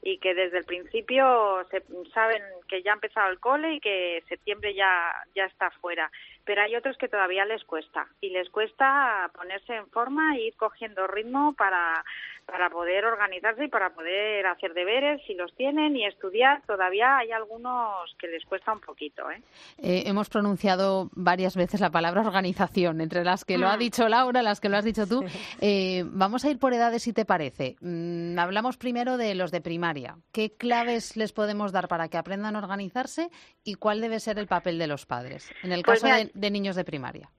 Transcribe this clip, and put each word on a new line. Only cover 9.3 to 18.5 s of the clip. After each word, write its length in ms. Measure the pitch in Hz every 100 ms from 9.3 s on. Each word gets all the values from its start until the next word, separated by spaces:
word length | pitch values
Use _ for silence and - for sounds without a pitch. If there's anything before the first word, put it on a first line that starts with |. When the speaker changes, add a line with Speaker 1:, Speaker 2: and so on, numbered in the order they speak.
| -
Speaker 1:
ponerse 400 | 180 196 - 233
en 120 | 202
forma 480 | 226 240 285 311 277
e 60 | 220
ir 80 | -
cogiendo 500 | 220 - 220 196 190
ritmo 460 | 196 226 262 294
para, 500 | 285 196 180 170 165 - - - - -
para 220 | 180 180
poder 340 | 165 175 185 220
organizarse 600 | 226 202 185 196 220 285
y 20 |
para 240 | 226 190
poder 540 | - 160 190 214 208 190
hacer 260 | 175 185
deberes 480 | 170 180 240 285 294 -
si 80 | 185
los 180 | 175 _
tienen 400 | 262 294 302 277
y 100 | 208
estudiar. 540 | - 190 196 254 285 -
Todavía 520 | 202 185 190 247 269
hay 140 | 233
algunos 840 | 226 214 226 240 247 226 196 170 -
que 80 | 175
les 160 | 165
cuesta 280 | -